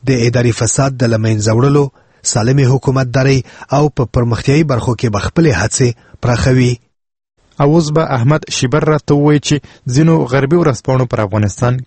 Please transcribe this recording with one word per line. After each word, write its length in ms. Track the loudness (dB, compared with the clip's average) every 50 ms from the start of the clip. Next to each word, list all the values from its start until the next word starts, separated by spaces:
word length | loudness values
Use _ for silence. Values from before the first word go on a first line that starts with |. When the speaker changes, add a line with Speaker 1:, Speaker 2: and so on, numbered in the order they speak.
| 0
Speaker 1:
د 180 | 0 0 2 0 0
اداري 260 | 0 2 0 0 0 -2
فساد 360 | -4 -2 0 0 -2 -2 0 -2 -2
د 100 | 0 0
له 80 | 0 0
منځه 260 | 0 -2 0 0 0
وړلو، 340 | 0 2 2 2 2 2 0 0 _ _ _ _ _ _ -8
سالمې 420 | -4 -2 -2 0 2 2 2 2 2 0
حکومت 400 | 0 0 -2 -2 -2 -4 -2 -2
دارۍ 220 | 0 2 2 0 0 -2 -6 -16 -20 -8 _ 0
او 60 | 0 0 0
په 220 | _ -2 -4 -2 -2
پرمختیایي 460 | -2 0 0 -2 -2 0 0 2 2 2 0 -2
برخو 220 | -2 -2 -4 -4
کې 120 | -2 -2 -4 -2
به 20 | -2 -4
خپلې 240 | -2 _ 2 2 2 2 0
هڅې 260 | -2 -4 -2 0 -2 -2 -2 _ _ _ -20 -6
پراخوي. 520 | -2 -2 0 0 0 2 2 2 2 0 -2 -4 _ _ _ _ _ _ _ _ _ _ _ _ _ _ _ -2
Speaker 2:
او 80 | 0 2 2
اوس 180 | 2 0 0 -2 -2
به 100 | -2 0 -2
احمد 320 | 0 2 2 0 0 -2 -6 -6
شیبر 320 | -4 -2 -2 0 0 0 0
راته 240 | -2 -2 _ 0 0
ووایي 260 | 2 2 2 2 2
چې 160 | 0 -2 -4 -4 -4 -12 -20 _ _ -2 0
ځینو 240 | 2 4 4 2 2 0 0 0
غربي 240 | -2 0 2 0
ورځپاڼو 520 | 2 2 0 -2 -2 _ -2 0 0 0 -2 -2
پر 120 | -2 -2
افغانستان 540 | -2 0 -2 -2 -2 -2 -2 -2 -2 -2 -4 -8